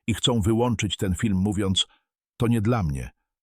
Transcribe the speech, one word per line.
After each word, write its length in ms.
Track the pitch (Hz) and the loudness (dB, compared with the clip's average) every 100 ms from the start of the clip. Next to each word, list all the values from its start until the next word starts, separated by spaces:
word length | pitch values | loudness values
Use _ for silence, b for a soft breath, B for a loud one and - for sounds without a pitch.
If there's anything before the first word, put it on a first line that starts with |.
| - | -6
i 80 | |
chcą 260 | 107 - 117 | -2 0 0
wyłączyć 560 | 98 113 123 107 98 - | 2 2 2 0 -2 -2
ten 180 | 101 | -2
film, 240 | 87 113 92 | 0 0 2
mówiąc: 480 | 101 101 95 92 - b b _ _ - | 0 0 0 0 -2 b b _ _ -2
„To 120 | 117 | 0
nie 120 | 117 | 2
dla 220 | 104 120 | 2 0
mnie. 280 | 80 67 60 _ _ _ | -2 -4 -8 _ _ _